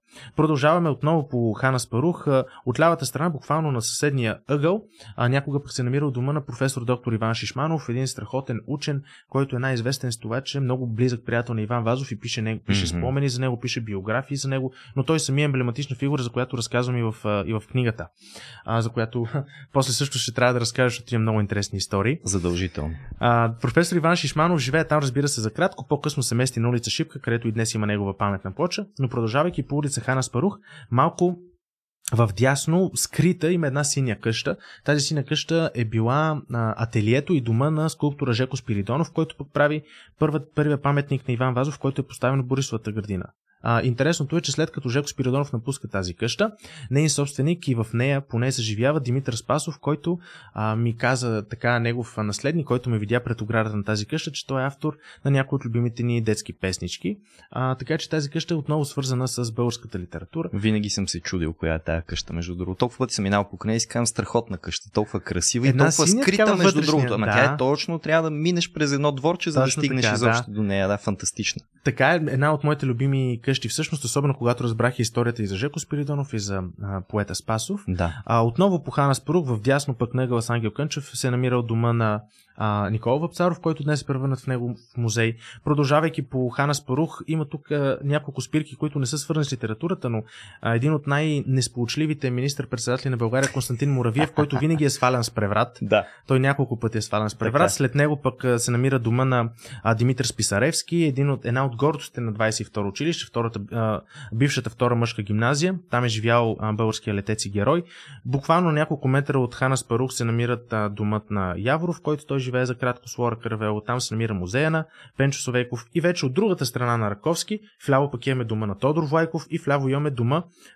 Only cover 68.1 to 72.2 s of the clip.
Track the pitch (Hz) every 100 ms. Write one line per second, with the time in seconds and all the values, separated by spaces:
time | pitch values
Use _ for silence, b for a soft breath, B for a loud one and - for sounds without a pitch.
68.1 | 160 160 151 165 175 170 151 147 139 147
69.1 | 135 151 175 175 147 131 156 143 131 117
70.1 | 107 117 117 117 104 101 98 95 101 -
71.1 | 95 - - 104 - - _ - 117 139
72.1 | 170